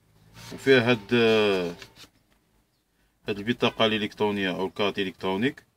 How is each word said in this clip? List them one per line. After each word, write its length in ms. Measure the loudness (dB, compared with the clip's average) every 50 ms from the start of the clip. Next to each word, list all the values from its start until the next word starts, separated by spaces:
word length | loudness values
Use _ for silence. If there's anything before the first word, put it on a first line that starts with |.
| _ _ _ _ _ _ -20 -20 -18 -16
وفيها 380 | -12 -2 4 4 6 6 6 4
هاد، 240 | 0 0 0 0 2 2 4 4 4 4 2 2 2 0 -2 -4 -8 -10 -18 -20 _ -20 -20 -20 _ _ _ _ _ _ _ _ _ _ _ _ _ _ _ _ _ _ _ _ _ _ -8 -8
هاد 100 | -8 -6
البطاقة 480 | -4 -4 -2 0 0 0 0 2 0
الإلكترونية 640 | 2 0 0 -4 -4 -4 -2 -2 -2 -2 -2 -2 -2
أو 160 | -2 -4 -4
الكارت 320 | -6 -4 -2 -4 -2 -2 -4
إلكترونيك. 680 | -6 -6 -6 -6 -6 -4 -2 -2 -2 -4 -4 -6 -18 _ _